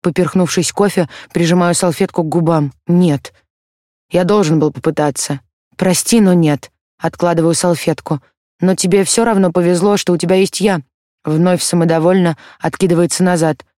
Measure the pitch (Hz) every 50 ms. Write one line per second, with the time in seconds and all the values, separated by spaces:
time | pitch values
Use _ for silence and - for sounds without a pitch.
0 | - 180 151 - 180 165 - 185 180 156 - 185 170 - - - 202 196 - 196
1 | 165 - - - - _ - - 170 160 175 180 175 175 170 - - 180 147 -
2 | 196 - - - 165 156 147 175 165 160 170 156 147 139 - _ _ - 175 175
3 | 180 170 143 135 - - _ _ _ _ _ _ _ _ _ _ _ _ _ _
4 | _ _ - 175 185 175 208 214 190 151 165 156 151 151 - - - 160 156 -
5 | 151 147 135 - - - 147 139 _ _ _ _ _ _ _ - 185 185 180 -
6 | - - 240 233 208 190 180 175 165 151 147 135 - - _ _ _ _ _ _
7 | - 165 - - 175 175 170 165 160 165 165 - - 180 170 143 - 165 156 -
8 | - - 160 135 _ _ _ _ _ _ _ _ 170 185 190 - - 180 180 196
9 | 190 - - 226 226 233 220 196 190 180 165 180 175 170 180 170 180 208 208 202
10 | - - 180 160 - 170 185 190 196 180 - - 185 214 190 165 135 _ _ _
11 | _ _ _ _ _ 151 156 156 175 180 180 175 - - - 175 165 160 165 160
12 | 156 175 185 196 180 170 151 _ - - - _ - 160 - - 190 180 170 165
13 | 175 165 - - 185 180 180 165 160 156 151 - - _ _